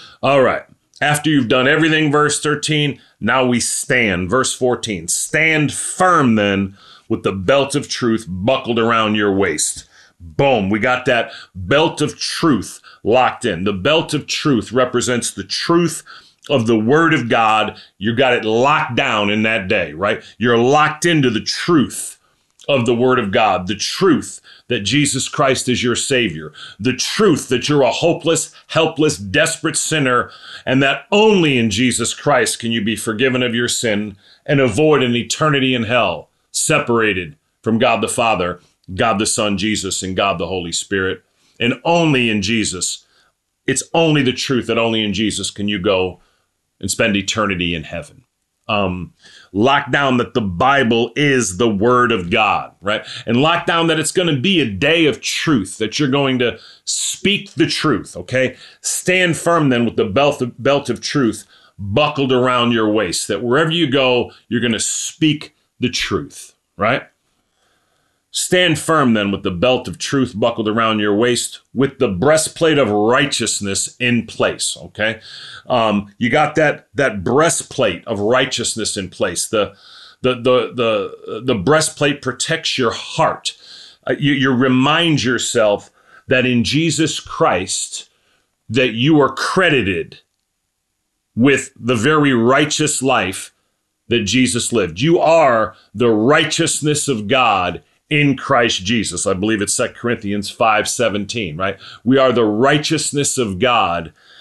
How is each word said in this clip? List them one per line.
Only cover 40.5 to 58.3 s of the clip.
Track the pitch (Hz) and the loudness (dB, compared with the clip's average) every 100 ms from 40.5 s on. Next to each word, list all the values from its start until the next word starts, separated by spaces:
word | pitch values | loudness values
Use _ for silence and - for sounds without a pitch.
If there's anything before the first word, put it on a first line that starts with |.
| 92 87 | -4 -6
Spirit. | 85 - 98 95 92 _ _ _ - | -8 -4 -2 -2 -4 _ _ _ -4
And | 120 254 | -2 -2
only | - 170 165 135 117 | 0 2 2 2 0
in | 107 | -2
Jesus, | 98 113 90 90 - - _ _ _ _ _ _ - | -2 -2 -2 -4 -8 -8 _ _ _ _ _ _ -4
it's | 147 - | -4 -2
only | 165 165 151 | 0 2 2
the | 127 | 0
truth | 123 - 127 104 | -2 -2 -2 0
that | 113 | 0
only | 117 113 | 0 0
in | 107 | -2
Jesus | 95 110 92 95 | -2 -2 -4 -8
can | - 101 | -6 -4
you | 104 | -2
go | 98 95 92 87 _ _ _ _ _ _ | 0 0 0 -6 _ _ _ _ _ _
and | 101 | -8
spend | - 113 101 | -2 0 0
eternity | 95 110 104 90 87 85 | -2 -2 -2 -2 -4 -4
in | |
heaven. | 76 85 76 - _ _ _ _ - | -8 -12 -14 -20 _ _ _ _ -4
Um, | 104 95 90 87 _ - - - | -2 -2 -4 -10 _ -20 -20 -8
lock | 98 123 139 120 | 0 2 2 0
down | 143 139 123 | 0 2 0
that | 117 | 0
the | 123 | -2
Bible | 101 87 131 139 120 117 117 - | -4 0 2 4 2 2 0 0
is | 147 131 107 92 | 2 2 0 0
the | 117 | 0
word | 101 117 123 120 | 2 2 4 2
of | 113 87 | 0 0
God, | 110 104 85 67 - | 0 2 0 -4 -8
right? | 95 107 - - - | -4 -4 -6 -10 -2
And | 117 | 2
lock | 151 170 170 | 2 0 0
down | 170 165 | 0 0
that | 156 | 0
it's | 151 | 0
gonna | - 175 143 | 0 0 0
be | 151 185 | 0 0
a | 123 | 0
day | 95 139 165 156 | 0 0 2 2
of | 120 | 0
truth, | - - - 135 92 - | -6 -4 0 0 -2 -6
that | 107 - | -6 -2
you're | 147 | 0
going | 139 139 127 | 0 0 0
to | 120 110 - - - | -2 -4 -14 -14 -8
speak | - - - 190 202 202 | -6 -6 -4 -2 -2 -4
the | - 160 | -2 -2
truth, | - 156 104 - 87 | 0 -2 -2 -4 -14
okay? | 90 | -6